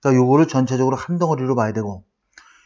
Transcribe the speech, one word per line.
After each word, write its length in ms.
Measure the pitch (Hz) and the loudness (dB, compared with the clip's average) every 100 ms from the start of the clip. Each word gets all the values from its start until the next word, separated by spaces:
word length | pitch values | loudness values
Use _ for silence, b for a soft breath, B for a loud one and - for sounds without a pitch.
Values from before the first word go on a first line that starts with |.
그러니까 220 | 139 127 | 2 2
요거를 260 | 127 139 160 | 4 4 2
전체적으로 480 | 135 127 127 131 131 | 2 -2 0 0 -2
한 220 | - 175 | -6 -4
덩어리로 380 | 170 151 127 131 | -2 -2 -2 -2
봐야 160 | 110 | -2
되고, 320 | 107 104 95 _ _ _ b b b | -4 -6 -10 _ _ _ b b b